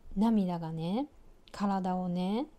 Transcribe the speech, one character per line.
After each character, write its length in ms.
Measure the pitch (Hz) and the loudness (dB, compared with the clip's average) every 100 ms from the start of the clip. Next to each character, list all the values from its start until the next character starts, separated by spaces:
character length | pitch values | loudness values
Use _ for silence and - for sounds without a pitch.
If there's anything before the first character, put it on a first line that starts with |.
| - 196 | -6 2
涙 420 | 226 214 180 170 | 4 4 2 -2
が 140 | 165 | -4
ね、 340 | 160 165 214 294 - - - - | -4 -2 -2 -4 -8 -20 -20 -14
体 420 | - 202 190 185 | -4 0 0 0
を 140 | 185 185 | 0 0
ね、 380 | 175 185 220 311 | 0 0 -2 -4